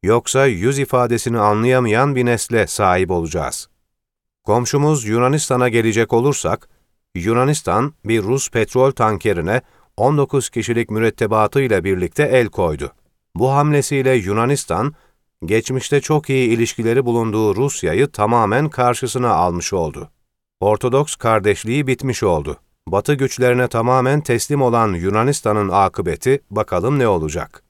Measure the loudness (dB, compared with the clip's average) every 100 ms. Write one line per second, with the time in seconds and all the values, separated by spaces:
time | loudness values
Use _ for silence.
0 | 2 0 2 2 2 2 -2 -2 0 0
1 | 2 0 -2 0 2 2 2 2 2 2
2 | 2 2 0 0 0 -2 -2 0 2 2
3 | 2 -2 -2 0 -2 -2 -12 _ _ _
4 | _ _ _ _ 0 0 2 2 2 0
5 | 0 2 2 0 0 0 2 2 2 2
6 | 2 2 2 0 -4 -6 -10 _ _ _
7 | _ -6 -2 2 2 0 0 0 -2 -6
8 | -2 -2 0 -2 -2 -2 -2 2 0 2
9 | 0 0 -2 -2 0 -2 -4 _ _ -2
10 | 0 2 0 -2 -4 -6 -2 -2 -2 0
11 | -2 0 -2 0 0 0 0 0 0 -2
12 | -2 -2 2 2 2 -2 -2 -2 -8 _
13 | _ _ _ -2 0 2 2 0 0 -2
14 | 2 0 0 -2 0 -2 -4 -4 -4 -6
15 | _ _ _ _ -2 -2 -2 -6 -2 -2
16 | 0 -2 0 0 2 2 0 -2 0 0
17 | 0 0 0 0 0 0 -2 -2 -2 0
18 | -2 0 0 2 2 0 -2 0 0 0
19 | -4 -2 0 2 0 -2 -4 -2 -4 -6
20 | -16 _ _ _ _ _ 0 0 0 0
21 | -2 -4 0 2 2 -2 -2 -2 -2 -2
22 | -4 -2 0 0 -2 -12 _ _ -4 -2
23 | 0 0 -2 0 0 2 0 0 2 2
24 | 2 0 0 -2 -2 0 2 2 2 0
25 | 0 0 0 0 0 0 0 2 2 0
26 | -4 -4 0 -2 _ -6 -2 -2 0 0
27 | 2 0 -2 -6 -10 -14 _